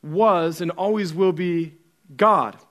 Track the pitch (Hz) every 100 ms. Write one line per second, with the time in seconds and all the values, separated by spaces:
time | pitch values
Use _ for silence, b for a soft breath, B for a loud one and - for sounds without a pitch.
0 | 151 160 220 185 165 160 175 - 190 214
1 | 190 160 190 170 180 170 165 151 _ _
2 | _ 135 208 202 117 98 _